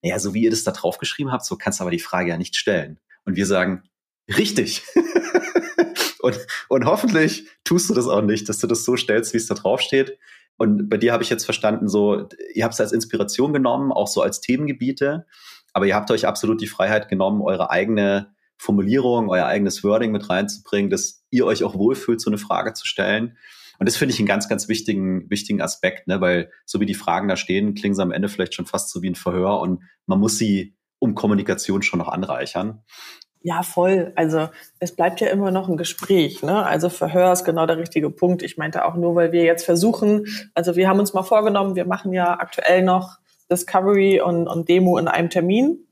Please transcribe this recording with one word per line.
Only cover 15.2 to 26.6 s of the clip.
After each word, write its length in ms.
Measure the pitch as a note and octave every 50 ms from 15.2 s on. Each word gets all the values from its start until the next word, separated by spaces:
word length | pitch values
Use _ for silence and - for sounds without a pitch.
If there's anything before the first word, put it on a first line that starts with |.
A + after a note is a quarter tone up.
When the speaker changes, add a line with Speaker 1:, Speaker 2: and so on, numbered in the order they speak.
| E3 _ _ - - - - - _ _
Speaker 1:
aber 140 | _ G2+ F#2+
ihr 100 | G2+ F#2+
habt 160 | G#2+ G#2 -
euch 160 | A#2+ G#2+ - -
absolut 320 | G#2 - - G#2+ A2 A2
die 80 | A2 G#2
Freiheit 400 | - - F#2+ G2 G#2+ G#2+ G#2+ -
genommen, 340 | - F#2+ F#2+ G2 G#2 G#2
eure 280 | G2+ - F#2+ F2+ F#2 -
eigene 680 | - F2 G2 G#2 A2+ G#2 G2+ G2 G2 G2+ G2+ - _ _ _ _ _ _
Formulierung, 720 | - - A2 G2+ F#2+ G2 A#2 C#3 B2+ B2 A#2+ A#2 A2+ G2+
euer 160 | F#2 F2+ E2+
eigenes 360 | B1+ D#2 G#2 G2+ G2 F2+ -
Wording 300 | - G2+ G#2 A2+ A#2 A2+
mit 180 | G#2+ G2+ - -
reinzubringen, 640 | F2+ F#2 G2+ G#2 - - - - - G2+ G2+ G2
dass 320 | F#2+ F#2 - - - _ _ _
ihr 160 | - B2 B2
euch 180 | A2+ G#2+ G#2+ A2+
auch 120 | G#2 -
wohlfühlt, 440 | F#2+ G2+ A#2 C3 C3 - - A#2+ A2+
so 100 | - -
eine 80 | G#2 G2+
Frage 360 | G2+ - F#2+ F2+ F#2 - -
zu 120 | - -
stellen. 520 | - - - G2 G2 G#2 A2 A2+ A#2+ A#2 _ _ - - - - - - _
Und 80 | G3 -
das 80 | -
finde 180 | - D3+ C3 B2+
ich 60 | -
einen 80 | G#2+ F#2+
ganz, 220 | G2+ G#2 - -
ganz 180 | - - - -
wichtigen, 640 | A2+ A2 - - G#2+ G2 F#2+ F#2+ F#2 F#2 E2+ F2+
wichtigen 320 | G2+ G2+ - - G#2+ G2+
Aspekt, 480 | - D#2+ - - - F#2+ - - - -
ne? 100 | F#2 G2
Weil 320 | F#2 F2+ F2+ F2 E2+ - - _